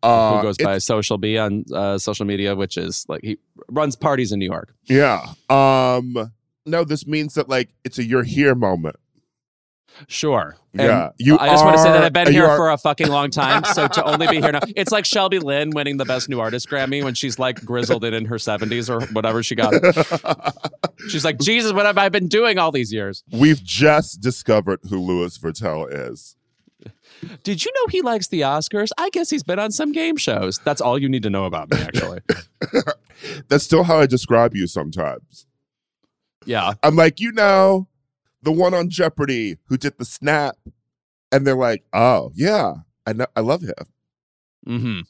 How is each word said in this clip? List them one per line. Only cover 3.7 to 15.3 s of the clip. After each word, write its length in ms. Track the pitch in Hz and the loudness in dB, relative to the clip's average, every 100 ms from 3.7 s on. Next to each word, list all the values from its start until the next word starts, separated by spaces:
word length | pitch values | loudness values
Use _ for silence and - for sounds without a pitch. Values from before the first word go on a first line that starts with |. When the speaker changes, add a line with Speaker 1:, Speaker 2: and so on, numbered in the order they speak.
| 123 151 127 | -4 -2 -2
Speaker 2:
parties 340 | 165 139 117 | -2 -2 -2
in 80 | 101 | -4
New 60 | 95 | -4
York. 260 | 85 - _ | -6 -12 _
Speaker 1:
Yeah. 420 | _ 131 143 101 65 - _ | _ 4 4 2 -4 -20 _
Um, 800 | 139 135 131 127 127 127 123 110 110 _ _ - | 4 6 4 2 0 -2 -6 -8 -12 _ _ -6
no, 180 | 165 | -4
this 200 | 165 147 | -2 -4
means 300 | - 151 147 | -4 -6 -4
that, 140 | 156 131 | -4 -2
like, 220 | 131 123 _ | -2 -2 _
it's 140 | - - | -14 -8
a 60 | |
"you're 180 | 117 131 | 0 0
here" 320 | 123 147 143 | 0 2 4
moment 400 | 127 107 90 80 - _ _ _ _ _ _ _ _ _ - 139 | 4 0 -2 -4 -10 _ _ _ _ _ _ _ _ _ -20 -14
Speaker 2:
Sure. 480 | - 156 127 78 - _ | -6 0 0 -2 -12 _
And 100 | - | 0
Speaker 1:
Yeah, 280 | 135 104 80 _ | 2 2 0 _
you 200 | 127 156 | 4 6
Speaker 2:
I 80 | 165 | 6
just 160 | 147 | 6
wanna 140 | 156 156 | 6 8
say 120 | 160 | 6
that 120 | 160 | 6
Speaker 1:
are, 40 | 165 | 4
Speaker 2:
I've 60 | |
been 140 | 156 170 | 4 4
Speaker 1:
you 60 | |
Speaker 2:
here 140 | 147 160 | 6 6
Speaker 1:
are 100 | 147 | 6
Speaker 2:
for 140 | 160 | 2
a 60 | 147 | 2
fucking 280 | 151 147 156 | 0 0 0
long 220 | 143 143 | 0 0
time, 340 | 156 135 214 | -2 0 0
so 220 | 208 196 151 | 0 0 0
to 180 | - | 0
only 220 | - 151 165 | -2 0 2
be 140 | 165 | 2
here 100 | 147 | 2
now, 80 | 147 | 0
Speaker 1:
<laughs> 140 | 233 202 | -4 -4
Speaker 2:
it's 140 | 190 | -2
like 120 | 208 | -2
Shelby 340 | 196 220 190 | 0 0 0